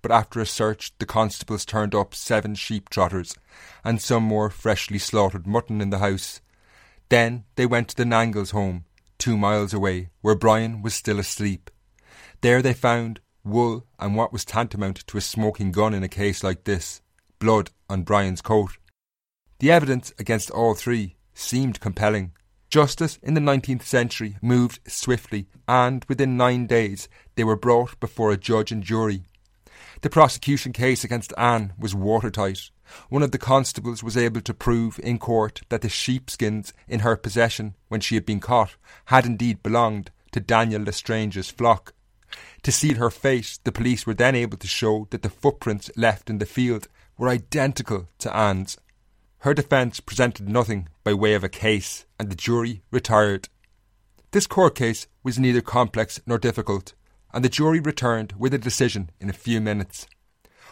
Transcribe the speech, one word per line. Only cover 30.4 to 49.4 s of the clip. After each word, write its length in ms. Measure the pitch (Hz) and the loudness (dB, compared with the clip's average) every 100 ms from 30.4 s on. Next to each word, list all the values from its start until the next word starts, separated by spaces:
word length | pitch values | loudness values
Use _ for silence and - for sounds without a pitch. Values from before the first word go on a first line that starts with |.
| - 139 127 | -2 -2 -2
case 320 | 120 127 123 | -2 0 0
against 280 | - 120 - - | -2 -6 -6 0
Anne 340 | 120 117 104 92 | 2 2 -2 -6
was 160 | 110 | -6
watertight. 760 | 98 95 113 107 104 98 98 - _ _ - - | -2 0 0 0 -2 -4 -4 -12 _ _ -20 -6
One 160 | 135 | -2
of 80 | - | 0
the 60 | 123 | -2
constables 680 | - 135 131 - 113 113 | 2 2 2 -4 -8 -8
was 120 | 113 113 | -4 0
able 240 | 117 113 | 0 0
to 120 | 104 | -6
prove 460 | 113 - 120 113 - | -4 0 0 0 -4
in 160 | - 120 | -4 -4
court 420 | - 113 110 - - | 0 0 0 -4 -6
that 100 | 113 | -4
the 80 | 113 | -4
sheepskins 840 | - - 127 127 - 107 107 101 - - | -4 -2 -4 -6 -4 -4 -4 -8 -16 -6
in 140 | 117 | -2
her 160 | 113 110 | 0 0
possession 580 | 110 113 117 - 107 - - | 0 2 2 0 -8 -12 -8
when 120 | 110 | -6
she 140 | - | -2
had 100 | 113 | -2
been 140 | - 104 | 0 -4
caught 380 | - 120 98 - _ - - | 2 2 2 -4 _ -20 4
had 200 | 131 120 | 4 4
indeed 340 | 107 120 104 | 0 0 -2
belonged 520 | 104 117 113 107 90 - _ | 0 2 2 0 -8 -16 _
to 80 | - | -6
Daniel 440 | 98 113 113 107 | 2 4 4 0
Lestrange's 680 | 101 - - 110 107 95 92 | -4 -6 -4 -2 -2 -4 -8
flock. 440 | - 120 104 - - _ _ _ - - - | 2 4 4 0 -20 _ _ _ -20 -20 -6
To 80 | - | -2
seal 260 | - 156 120 | 2 2 2
her 120 | 117 | 0
fate, 480 | - 139 127 107 - | 0 0 0 -2 -8
the 80 | - | -6
police 340 | - 120 120 - | -2 0 0 -2
were 80 | |
then 220 | 110 123 127 | 2 2 2
able 200 | 117 101 | -2 -6
to 100 | 92 | -8
show 400 | - 110 107 107 | -2 0 0 -2
that 120 | 117 | -8
the 60 | 104 | -8
footprints 640 | - 143 143 - 101 - - | -2 0 0 -4 -6 -8 0
left 340 | 113 98 - | 0 0 -4
in 80 | 110 | -6
the 80 | 104 | -4
field 400 | - 123 113 - _ _ - | -2 -2 -2 -8 _ _ -4
were 100 | 127 | -2
identical 800 | 123 - 151 135 135 120 101 87 - | -2 -2 -2 -2 -2 -6 -6 -8 -12
to 180 | - 107 | -4 0
Anne's. 420 | 104 95 95 - _ _ _ _ _ | 2 0 -4 -12 _ _ _ _ _
Her 140 | _ | _